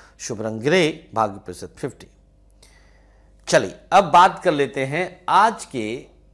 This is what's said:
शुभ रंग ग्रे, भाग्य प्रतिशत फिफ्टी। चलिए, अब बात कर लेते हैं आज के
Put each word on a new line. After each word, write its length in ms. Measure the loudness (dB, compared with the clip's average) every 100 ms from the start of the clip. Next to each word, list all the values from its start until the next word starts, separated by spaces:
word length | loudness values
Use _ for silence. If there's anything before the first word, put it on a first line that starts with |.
| -20 _
शुभ 220 | -12 -8
रंग 200 | -8 -6
ग्रे, 480 | -2 0 0 -4 -8
भाग्य 260 | -4 -4 -4
प्रतिशत 340 | -16 -16 -18 -12
फिफ्टी। 300 | -12 -12 -20 _ _ _ _ _ _ _ _ _ _ _ _ _ 0
चलिए, 320 | 0 0 -8 2
अब 120 | 2
बात 360 | 6 6 6 4
कर 80 | -2
लेते 340 | 0 -2 -4 -4
हैं 400 | -4 -6 -8 0
आज 360 | 2 2 0 -10
के 420 | -8 -6 -8 -12 _ _